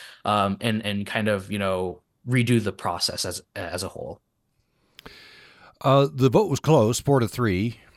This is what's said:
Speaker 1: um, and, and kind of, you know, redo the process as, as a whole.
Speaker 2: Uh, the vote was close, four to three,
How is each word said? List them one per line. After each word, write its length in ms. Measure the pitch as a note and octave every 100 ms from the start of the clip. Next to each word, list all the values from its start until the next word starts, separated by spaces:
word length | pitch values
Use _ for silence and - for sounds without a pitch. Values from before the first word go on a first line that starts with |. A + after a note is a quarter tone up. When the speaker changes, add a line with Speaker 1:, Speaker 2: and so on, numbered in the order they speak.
| - - -
Speaker 1:
um, 320 | G#2 G2 G2
and, 260 | A#2 A2 G#2
and 200 | G2+ G2
kind 220 | A2 G#2+
of, 240 | G2+ G2
you 80 | G#2
know, 420 | G2 F#2 F#2 - _ _ B2
redo 340 | B2+ A#2+ A#2+
the 120 | G2+
process 500 | F#2+ G2 E2+ - F2
as, 180 | F#2+ F2 - G#2
as 280 | F2 F2+
a 40 | F#2
whole. 320 | - - - _ _ _ _ _ _ _ _ - - - - - _ - -
Speaker 2:
Uh, 260 | C#3+ C3+ C#3+
the 180 | C#3+ C3
vote 200 | C#3+ G#3
was 100 | C#3
close, 400 | - D#3 A2 A#2+
four 200 | - C#3
to 80 | A2+
three, 520 | - A#2 F#2 A#2 A#2 _